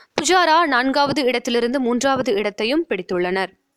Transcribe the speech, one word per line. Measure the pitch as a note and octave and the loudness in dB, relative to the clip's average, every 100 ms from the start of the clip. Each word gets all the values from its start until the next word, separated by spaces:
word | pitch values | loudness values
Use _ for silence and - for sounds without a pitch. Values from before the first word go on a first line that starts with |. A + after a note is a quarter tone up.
| - | -10
புஜாரா | - C#4+ F#4 E4+ D#4+ E4 | -4 2 2 4 2 2
நான்காவது | B3+ C4 C#4 C#4+ C#4 | 0 0 0 0 0
இடத்திலிருந்து | B3 A#3+ B3 A#3+ A#3 C4+ | 0 -2 -2 -2 -2 -2
மூன்றாவது | A#3+ A#3+ C4+ C4 C4 | 0 0 0 0 0
இடத்தையும் | G3+ G#3 G3+ A3 D4+ E4+ | -2 -2 -2 -2 0 -2
பிடித்துள்ளனர். | G3+ F3 F3+ F3+ F#3+ F#3 _ _ | -4 -4 -2 0 -2 -4 _ _